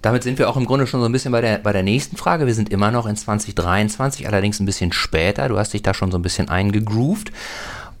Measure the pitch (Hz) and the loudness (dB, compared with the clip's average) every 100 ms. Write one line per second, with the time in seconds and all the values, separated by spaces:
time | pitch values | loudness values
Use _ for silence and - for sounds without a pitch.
0 | 110 123 123 131 113 123 120 135 127 131 | 2 0 0 0 2 2 2 2 2 2
1 | 117 127 135 120 120 107 104 98 95 117 | 2 0 0 0 2 2 0 2 2 2
2 | - - - 170 135 110 104 98 104 120 | 0 -4 0 2 2 2 0 2 2 2
3 | 113 104 - 104 104 92 87 95 107 107 | -2 -4 -2 -2 -2 -2 0 2 0 0
4 | 135 139 - 104 101 104 98 98 87 - | -4 -4 0 2 2 0 -2 0 -2 -2
5 | - 82 85 104 139 101 107 104 98 95 | 0 2 2 2 0 0 0 0 0 0
6 | 95 92 87 - 80 90 101 104 107 107 | 0 0 -2 -2 0 0 2 2 0 0
7 | 131 214 - - - - - - - - | 2 0 -6 -12 -12 -12 -12 -12 -14 -4